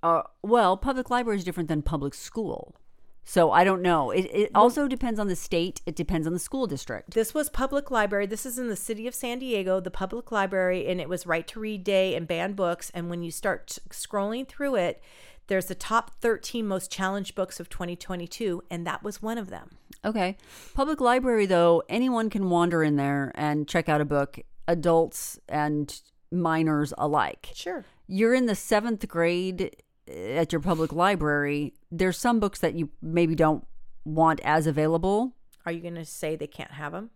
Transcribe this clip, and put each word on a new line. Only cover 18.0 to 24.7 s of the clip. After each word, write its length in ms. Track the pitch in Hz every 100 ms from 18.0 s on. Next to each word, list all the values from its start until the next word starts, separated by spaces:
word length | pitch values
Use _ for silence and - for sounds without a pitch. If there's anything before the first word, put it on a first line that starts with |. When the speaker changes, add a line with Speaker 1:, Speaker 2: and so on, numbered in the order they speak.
| - 180 175 - 220 175 -
Speaker 2:
and 160 | 170 170
that 160 | 156
was 200 | 208 202
one 160 | 214 233
of 100 | 190
them. 220 | 82 - - _ -
Speaker 1:
Okay. 320 | 202 220 180 190 - - -
Public 260 | - 277 302
library, 460 | 247 254 254 226 202
though, 360 | 180 170 170 -
anyone 400 | 208 262 240 220
can 220 | 208 190
wander 320 | 175 170 170
in 140 | 156 147
there 360 | 139 143 135
and 320 | - 151 151 147
check 220 | 175 165
out 140 | 151
a 40 | 147
book, 320 | 143 143 - - -
adults 720 | -